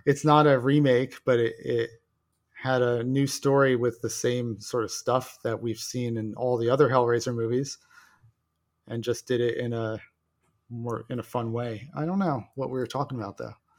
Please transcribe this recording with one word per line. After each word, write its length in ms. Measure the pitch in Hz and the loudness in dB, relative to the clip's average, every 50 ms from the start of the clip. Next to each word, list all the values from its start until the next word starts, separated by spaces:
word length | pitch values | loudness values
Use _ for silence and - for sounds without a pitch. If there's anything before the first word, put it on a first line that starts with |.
| - | 0
it's 200 | 147 135 - - | 0 0 2 4
not 220 | 151 147 151 147 | 6 6 8 8
a 120 | 147 139 123 | 6 6 4
remake, 600 | 120 135 143 151 143 135 123 120 135 135 - - - | 4 4 4 4 6 6 4 4 2 0 -6 -4 0
but 160 | 143 123 120 | 2 2 4
it, 160 | 117 110 - - | 2 0 -2 -4
it 300 | - 127 123 117 117 - - - _ _ _ _ _ _ _ _ _ _ | -6 -4 -2 -2 -2 -4 -8 -14 _ _ _ _ _ _ _ _ _ _
had 300 | _ - - 131 131 123 | _ -8 -4 0 0 2
a 220 | 123 120 120 117 117 | 2 2 0 0 -2
new 240 | 127 131 139 139 | 0 0 0 0
story 480 | 135 - - - 139 139 139 135 131 127 | 0 -2 -2 0 2 4 4 4 4 4
with 260 | 117 120 120 117 - | 2 2 0 -2 -2
the 80 | - 110 | -6 -8
same 500 | - - - 123 123 123 120 117 107 101 | -6 -4 -2 -2 -2 -2 -4 -6 -8 -8
sort 240 | 107 - - 120 110 | -8 -6 -4 -4 -4
of 60 | - | -4
stuff 460 | - - - 127 123 131 127 - - - - | -6 -6 -2 0 0 0 -2 -4 -10 -8 -6
that 180 | 117 110 101 | -6 -4 -4
we've 160 | 117 117 110 | -4 -6 -6
seen 400 | - - - - 127 123 117 117 | -6 -8 -8 -6 -6 -4 -4 -4
in 160 | 113 110 107 104 | -4 -6 -6 -6
all 240 | - 127 123 123 | -4 -2 0 0
the 120 | 113 117 117 | 0 2 2
other 180 | 131 135 147 120 | 4 4 4 6
Hellraiser 440 | 131 127 120 120 120 117 - 127 120 | 6 4 4 4 2 0 0 -2 -4
movies 440 | 117 113 113 120 131 143 - - - _ _ _ - - _ _ _ _ _ _ _ _ _ _ _ _ _ _ _ _ | -2 -2 -2 -2 -2 -2 -4 -8 -14 _ _ _ -20 -20 _ _ _ _ _ _ _ _ _ _ _ _ _ _ _ _
and 160 | - 117 117 113 | -10 -8 -4 -2
just 240 | 123 113 - - | -2 -4 -4 -2
did 120 | - 127 113 | -2 0 0
it 180 | 120 120 - | 2 0 0
in 140 | - 123 120 117 | -2 -4 -4 -4
a 260 | 117 113 107 110 107 - _ _ _ _ _ _ _ _ _ _ _ _ - | -4 -4 -4 -6 -8 -10 _ _ _ _ _ _ _ _ _ _ _ _ -14
more, 360 | 120 117 117 120 113 117 117 - | -12 -10 -6 -6 -6 -6 -6 -8
in 100 | 131 117 | -8 -8
a 40 | - | -6
fun 280 | - - 123 117 113 113 | -4 -4 -4 -4 -2 -4
way. 340 | 117 120 120 113 104 120 147 - | -4 -4 -6 -8 -10 -12 -10 -8
I 100 | 143 151 | -6 -4
don't 120 | 170 185 196 | -2 -2 0
know 240 | 196 165 139 123 - - _ | 0 0 0 -2 -6 -8 _
what 160 | 135 131 127 | -8 -6 -4
we 80 | 131 131 | -4 -4
were 80 | 123 | -4
talking 320 | 113 - 135 139 139 135 117 | -4 -4 -4 -4 -4 -6 -6
about, 180 | 104 98 - | -8 -8 -8
though. 160 | - - 110 110 - _ _ _ | -10 -12 -12 -14 -16 _ _ _